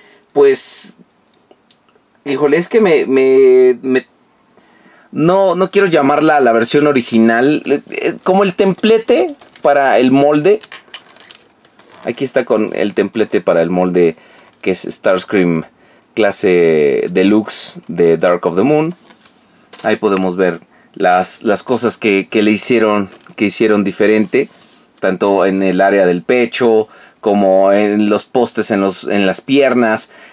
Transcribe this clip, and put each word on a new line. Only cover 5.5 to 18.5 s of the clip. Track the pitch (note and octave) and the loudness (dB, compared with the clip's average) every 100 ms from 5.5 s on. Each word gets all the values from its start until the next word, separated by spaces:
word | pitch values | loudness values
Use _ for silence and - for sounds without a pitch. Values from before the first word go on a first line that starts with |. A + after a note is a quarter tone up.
no | F3 F#3 | 0 -2
quiero | G3 G3 | 0 0
llamarla | D#3+ C#3 D3 D#3 D3 | 2 2 2 2 2
la | B2 | 2
versión | A2+ A#2 D3 D3 | 2 0 0 2
original, | C3+ A#2 A2+ A2+ A#2 C3+ D3+ - - - | 0 0 0 2 2 0 -2 -2 -4 -4
eh, | - - - | -6 -6 -6
como | - C#4 | -2 0
el | G3+ | 0
templete | - G3 F3 G#3+ A3 A3+ B3 F4+ C#4+ - - | 0 -2 0 0 0 2 0 -2 -8 -20 -4
para | D3+ C#3+ C3+ G#2+ | 0 2 2 2
el | B2+ | 2
molde. | C#3 C#3+ D3+ D#3+ G#3+ - - _ - - - - - _ _ _ _ _ - | 4 2 2 0 0 -4 -18 _ -20 -20 -20 -20 -20 _ _ _ _ _ -14
Aquí | - A#2+ | -10 -8
está | C3 C3 A#2+ | -4 -2 0
con | A2 G#2+ | 0 -2
el | - G2+ | -4 -4
templete | F#2+ G2 A2+ G#2 G2+ | -2 -4 -2 -2 -2
para | F#2+ F2 | 0 0
el | E2+ | 0
molde | F2+ F#2 F2+ E2+ D#2+ - - _ _ | 0 0 2 0 -2 -18 -20 _ _
que | G2 | -6
es | F#2 | -6
Starscream | - - G#2+ F#2 - G#2 F2 E2 - _ _ _ _ | -8 -6 -2 -2 -2 0 0 -2 -6 _ _ _ _
clase | - G2+ - G2+ F2+ E2 D#2 D2 B1+ - | -2 -2 0 0 2 2 2 2 0 -2
deluxe | F2+ G2 G#2 G#2+ - - F2 - | 0 2 2 -2 -10 -12 -14 -10
de | F2 E2+ E2 | 0 2 2
Dark | F2+ F2 | 0 -2
of | F2+ | -2